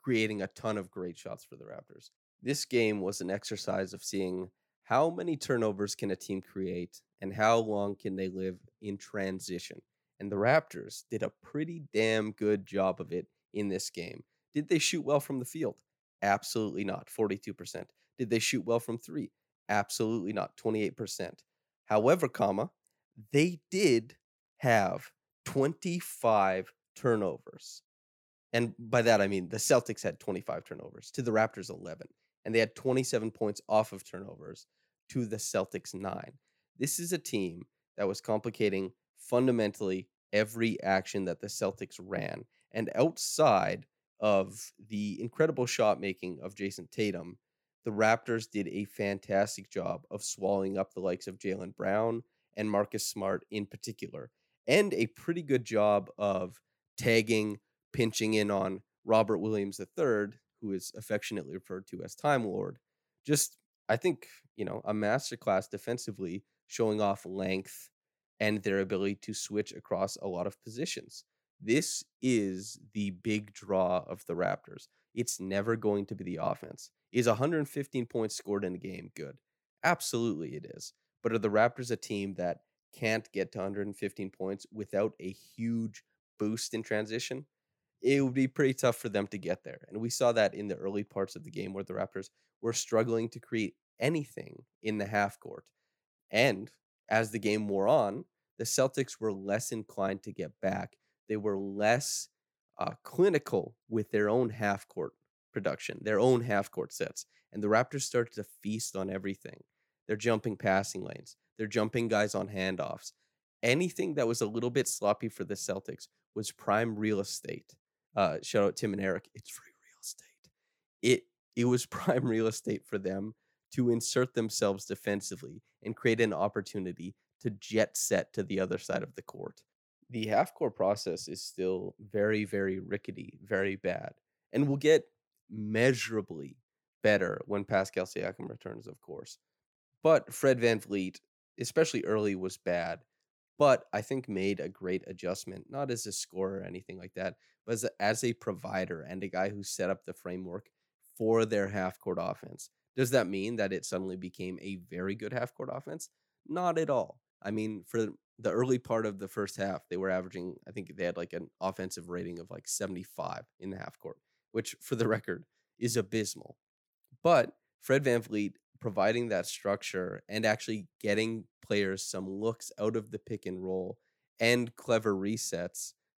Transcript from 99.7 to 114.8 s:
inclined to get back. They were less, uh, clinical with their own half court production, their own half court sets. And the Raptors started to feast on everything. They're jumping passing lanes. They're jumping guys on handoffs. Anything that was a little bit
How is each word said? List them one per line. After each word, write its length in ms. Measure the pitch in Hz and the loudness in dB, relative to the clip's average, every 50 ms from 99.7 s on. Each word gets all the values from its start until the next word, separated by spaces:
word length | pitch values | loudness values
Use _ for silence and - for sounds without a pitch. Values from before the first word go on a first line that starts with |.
inclined 500 | 120 113 107 - - - 95 98 98 95 | -6 -6 -6 -6 -4 -2 -2 0 -2 -4
to 100 | - 107 | -6 -8
get 200 | 95 - 90 73 - _ | -8 -6 -8 -8 -6 _
back. 340 | - 95 95 95 92 - _ _ _ _ _ _ _ - | -2 -2 -2 -2 -4 -8 _ _ _ _ _ _ _ -4
They 80 | 107 | -4
were 220 | 107 101 107 98 95 | -2 0 0 0 0
less, 720 | 98 98 98 101 104 107 120 131 - - - - - - _ _ _ _ _ _ _ _ _ - | -2 -4 -2 2 4 4 4 4 2 -2 -4 -6 -8 -10 _ _ _ _ _ _ _ _ _ -6
uh, 140 | - - - - | -4 -4 -6 -8
clinical 720 | - - - - 180 202 175 147 - - - 98 - - - _ _ - | -12 -4 2 4 6 6 6 4 2 0 0 0 0 -2 -8 _ _ -2
with 240 | 113 113 107 - | -2 -2 0 0
their 180 | - 104 104 104 | 2 2 4 4
own 200 | 107 123 127 117 | 4 4 2 2
half 360 | 107 113 107 101 98 98 - - | 0 0 0 0 0 0 -4 -8
court 240 | - 90 78 - - _ _ _ _ _ _ _ | -8 -6 -6 -6 -8 _ _ _ _ _ _ _
production, 460 | - 113 95 87 67 - - - - - | -6 -2 -2 -2 -2 -2 -4 -8 -8 -6
their 180 | - 107 107 98 | -2 0 2 6
own 220 | 117 131 127 120 | 6 6 6 6
half 280 | 117 117 104 98 101 - | 4 2 2 0 0 0
court 220 | - - - - | -4 -6 -6 -6
sets. 340 | - - - - - - - _ _ _ _ _ | -6 -6 -6 -6 -6 -10 -14 _ _ _ _ _
And 100 | - 104 | -6 -2
the 60 | 104 104 | 2 4
Raptors 340 | 110 113 127 - - 139 | 4 4 4 2 -2 -6
started 320 | 135 - - 123 117 117 - | -4 -2 0 0 0 0 -4
to 100 | 107 101 - - - | -10 -10 -10 -12 -10
feast 340 | - 101 110 110 - - - | -6 -4 -4 -4 -4 -6 -4
on 140 | 95 95 95 | -4 -4 -4
everything. 540 | 95 95 92 98 95 - - - - - - _ _ _ _ _ _ _ _ | -4 -4 -4 -6 -6 -8 -10 -16 -16 -18 -20 _ _ _ _ _ _ _ _
They're 100 | - 107 | -6 -4
jumping 400 | 101 107 120 117 104 - 117 101 | 0 2 2 2 2 0 -2 -4
passing 460 | - - 101 95 98 101 - - 92 | 0 2 4 4 4 2 0 -4 -8
lanes. 340 | 98 - - - - - - _ _ _ _ - | -10 -10 -10 -14 -16 -18 -20 _ _ _ _ -8
They're 80 | 110 | -6
jumping 420 | 104 104 120 107 - - 123 117 113 | -2 0 0 0 2 0 0 0 2
guys 260 | 110 104 107 101 - | 2 2 2 2 0
on 140 | 98 95 95 | -2 -4 -4
handoffs. 640 | 101 95 92 95 95 90 - - - - - - - _ _ _ _ _ _ _ _ _ | -4 -2 -2 -2 -2 -2 -4 -6 -8 -10 -12 -16 -20 _ _ _ _ _ _ _ _ _
Anything 520 | - 117 127 - 180 175 - - 190 185 151 | 2 2 4 4 2 0 -2 -2 -4 -2 0
that 140 | 143 123 113 | 0 0 0
was 120 | 117 - | 0 0
a 60 | 117 | -2
little 240 | 104 107 113 117 123 | -2 -2 -2 -2 0
bit 180 | 120 139 | 0 0